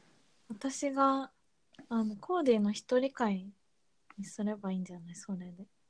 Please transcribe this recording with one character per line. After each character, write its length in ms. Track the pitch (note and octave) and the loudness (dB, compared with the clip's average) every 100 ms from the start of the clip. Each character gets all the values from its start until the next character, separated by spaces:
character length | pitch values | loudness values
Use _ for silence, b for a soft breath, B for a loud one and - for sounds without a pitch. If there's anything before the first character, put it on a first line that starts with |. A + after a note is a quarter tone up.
| - _ _ _ - | -20 _ _ _ -14
私 420 | G#3 C4+ - C#4+ | -6 -4 -2 -2
が、 400 | C4+ C4+ C4+ C4 _ _ _ _ - - | 4 4 4 -2 _ _ _ _ -20 -2
あ 140 | A#3 | 0
の、 120 | G#3+ G3+ | 0 -2
コ 240 | - F4+ | -2 4
ー 40 | |
デ 140 | C4+ A3 | 6 6
ィ 20 | |
の 120 | G#3 | 4
一 260 | G#3+ - B3+ | 0 0 2
人 120 | C4+ | 2
会 400 | - A3+ F#3+ G3 - _ _ _ _ - - | 2 0 0 -4 -16 _ _ _ _ -16 -12
に 80 | G3 | -10
す 180 | - | -4
れ 120 | G#3 G#3 | -4 -2
ば 160 | G3 | -4
い 40 | F#3 | -4
い 40 | |
ん 40 | |
じ 100 | F3+ | -6
ゃ 60 | F3 | -10
な 120 | E3+ | -14
い？ 40 | F3 | -14
そ 160 | - | -8
れ 180 | F#3 F3+ | -8 -8
で。 140 | F3 F#3+ _ _ | -14 -18 _ _